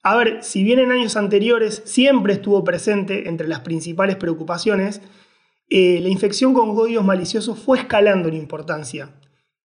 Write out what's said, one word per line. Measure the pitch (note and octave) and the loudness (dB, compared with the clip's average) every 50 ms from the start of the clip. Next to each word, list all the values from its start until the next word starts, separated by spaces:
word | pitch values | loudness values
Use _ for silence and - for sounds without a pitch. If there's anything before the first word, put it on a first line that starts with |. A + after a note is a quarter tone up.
| _ | _
A | F#3 G#3+ | 2 2
ver, | A#3+ A#3+ A3+ G#3+ - | 4 2 0 -2 -4
si | - - - G3 G3 | -10 -6 -2 0 2
bien | G#3+ B3 C4 | 4 4 4
en | C4 B3 | 4 4
años | B3+ B3 A#3+ G#3+ - | 2 0 0 0 -2
anteriores | G#3+ G3+ G3 G#3 G3+ G#3 A#3 A#3 A3+ A3 G#3 G#3+ - - | -2 -2 2 2 2 4 2 2 2 2 -2 -2 -8 -10
siempre | - - B3+ B3+ C#4 C4+ A#3+ F#3+ G3+ G3 | -2 2 4 4 6 6 4 4 2 0
estuvo | G3 - G#3 G3+ G3 E3 | 0 2 2 2 2 2
presente | F3 E3+ E3+ - A3 G#3 G3+ F#3+ F#3+ F#3+ G3+ - F3 | 0 -4 -2 -2 -2 -2 -2 -2 -4 -6 -6 -6 -6
entre | E3+ D#3+ D#3+ | -8 -6 -6
las | D#3 D#3 C3 | -6 -6 -8
principales | - F3 E3 D#3+ D#3+ E3+ E3 E3+ F#3+ G3 F#3+ | -6 -6 -8 -6 -6 -8 -2 -2 -2 -2 -2
preocupaciones, | F#3+ F3+ E3+ D#3+ D#3 D#3+ D#3+ - - - A3 G#3 F#3+ F#3+ G3+ G3+ - - - _ _ _ _ _ _ _ _ _ _ _ _ | -4 -4 -6 -6 -6 -6 -8 -8 -4 -2 -2 0 0 -2 -4 -6 -10 -18 -20 _ _ _ _ _ _ _ _ _ _ _ _
eh, | - F#3+ F#3 F3+ F3+ E3+ | 2 4 4 4 2 2
la | F3 F#3 | 0 -2
infección | F#3+ F3+ A3 G3+ G3+ - C4 C4 C4 | -2 0 -2 -2 0 2 2 2 4
con | B3+ A3+ A3 G#3 | 2 2 2 0
códigos | A3 A3+ A#3 A#3 A3+ G3 | 0 0 0 0 0 2
maliciosos | F#3+ F#3+ F#3 F3 E3 - A3 - A#3+ G#3+ - | 2 0 0 -2 -4 -4 -4 -4 -4 -8 -6
fue | - - C4 | 0 0 0
escalando | B3 C4 - A#3 G#3 G3+ G#3 G3 F#3+ E3+ | 0 0 0 2 4 4 4 2 2 0
en | D#3+ D#3+ | -4 -6
importancia. | D#3+ D3+ C#3+ D#3+ D3+ D3+ D#3+ D#3+ D3+ D3+ - - D#3 C#3 C#3 _ _ _ _ _ _ _ _ _ _ | -6 -10 -12 -12 -12 -8 -8 -8 -8 -8 -12 -14 -14 -16 -16 _ _ _ _ _ _ _ _ _ _